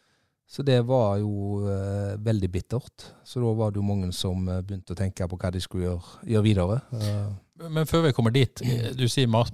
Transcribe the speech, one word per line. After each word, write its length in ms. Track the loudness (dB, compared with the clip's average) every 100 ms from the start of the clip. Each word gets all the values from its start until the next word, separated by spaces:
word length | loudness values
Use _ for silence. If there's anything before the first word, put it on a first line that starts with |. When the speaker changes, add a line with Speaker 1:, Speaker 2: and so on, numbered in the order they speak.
| _ _ _ _ _
Speaker 1:
Så 160 | -6
det 220 | 2 2
var 320 | 4 2 2 2
jo, 480 | 0 -2 -4 -2 -2
eh, 460 | -2 -2 -4 -4 -4
veldig 320 | 0 0 0
bittert. 540 | -2 -4 -6 -6 -14 -20 -20
Så 160 | -10 -2
da 100 | 0
var 160 | 2 0
det 60 | 0
jo 20 |
mange 300 | 0 0 -2
som, 340 | -2 -4 -2 -2
eh, 140 | -2
begynte 320 | -4 -8 -8
å 20 |
tenke 320 | -4 -4 -4 -6
på 120 | -4
hva 100 | -4
de 80 | -4
skulle 280 | -4 -4 -2
gjøre, 160 | -4 -8 -12 -2
gjøre 140 | 2
videre. 380 | 4 4 2 0 -4
Eh. 760 | -6 -4 -2 -4 -8 -14 -18 -6
Speaker 2:
Men 160 | -2 0
før 160 | 2
vi 100 | 4
kommer 180 | 4 4
dit, 240 | 4 2 0 -2 0 -2
du 140 | 0 0
sier 180 | 2 4
ma-, 240 | 4 2